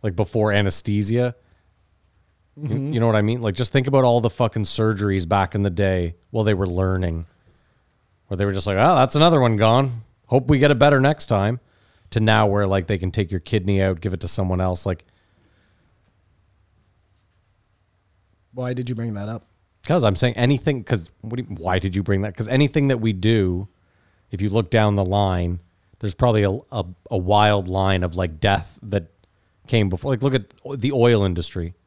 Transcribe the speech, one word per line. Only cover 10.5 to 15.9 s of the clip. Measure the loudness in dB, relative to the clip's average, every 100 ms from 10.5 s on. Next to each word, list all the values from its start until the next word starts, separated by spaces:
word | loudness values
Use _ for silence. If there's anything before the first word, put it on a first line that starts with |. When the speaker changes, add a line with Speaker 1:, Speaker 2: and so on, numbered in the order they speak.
| 2
Speaker 1:
get | 4
it | 4
better | 4 4
next | 2 0 -2
time." | 0 0 -2 _ _ _ _ _
To | 0
now | 2 4 4
where, | 2 2
like, | 0 0
they | -2
can | -2
take | -2 -4
your | -4
kidney | -2 -2 0 0
out, | 0 -2
give | -4
it | -6
to | -6
someone | -4 -2 0
else. | -2 -2
Like, | -4 -6 _ _ _ _ _ _ _ _ _